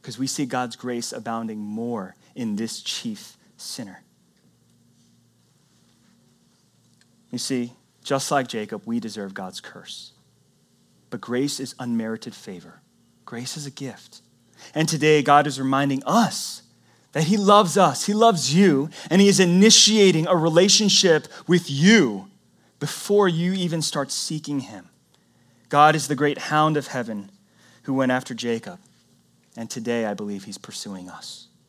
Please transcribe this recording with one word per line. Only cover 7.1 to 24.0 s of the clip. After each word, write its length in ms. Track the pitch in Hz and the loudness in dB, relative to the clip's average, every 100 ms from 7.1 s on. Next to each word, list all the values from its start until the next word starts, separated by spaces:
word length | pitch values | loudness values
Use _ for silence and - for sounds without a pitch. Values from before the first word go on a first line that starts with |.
| _ _ | _ _
You 80 | 120 | -10
see, 360 | - 131 120 123 _ _ | -4 -4 -6 -10 _ _
just 280 | - 139 - | -4 -4 0
like 180 | 143 131 | -2 -2
Jacob, 320 | 117 104 107 110 | -8 -8 -10 -6
we 120 | 117 | -6
deserve 360 | 113 104 98 | -6 -10 -10
God's 260 | 98 92 92 | -10 -12 -14
curse. 520 | - 92 87 - - _ _ _ _ _ _ _ _ _ _ | -18 -20 -18 -18 -20 _ _ _ _ _ _ _ _ _ _
But 100 | 101 | -14
grace 400 | - 123 143 - | -6 -2 -2 -4
is 140 | 139 - | -10 -10
unmerited 560 | 123 117 113 110 117 | -4 -4 -4 -8 -10
favor. 460 | 107 - 90 - - _ _ _ _ - | -16 -16 -16 -18 -20 _ _ _ _ -16
Grace 320 | 117 123 - | -12 -10 -10
is 80 | 143 | -12
a 40 | |
gift. 520 | 135 139 107 - - _ _ _ _ - | -12 -12 -14 -20 -20 _ _ _ _ -12
And 140 | - 156 | -4 -2
today, 340 | 160 151 151 | 2 4 4
God 240 | 139 143 147 | 6 4 4
is 140 | 135 | -2
reminding 420 | 135 135 139 135 | -2 0 0 -2
us 580 | 135 196 220 - - - _ _ _ _ _ | 0 2 2 -2 -10 -12 _ _ _ _ _
that 120 | 139 | -4
he 120 | 156 208 | 0 2
loves 400 | 196 202 196 151 | 6 6 6 4
us, 300 | 175 131 - | 2 2 -4
he 80 | |
loves 400 | 208 226 180 127 | 4 4 4 0
you, 340 | 156 196 139 151 - - | 4 6 4 -2 -8 0
and 100 | 175 | 4
he 80 | 202 | 6
is 100 | 196 | 6
initiating 880 | 185 180 208 226 - 214 196 160 160 | 4 6 6 6 6 6 6 4 2
a 80 | |
relationship 960 | 180 160 165 196 - 214 - 190 156 - - - | 2 4 4 4 4 2 2 4 2 0 -18 0
with 240 | 175 175 | 0 0
you 600 | 139 170 226 135 101 95 _ _ _ _ _ | 2 6 6 6 0 -12 _ _ _ _ _
before 480 | 147 - - 202 196 | -8 -8 0 4 4
you 240 | 165 175 | 2 -2
even 300 | 190 175 165 | -2 -4 -4
start 280 | 156 151 | -4 -6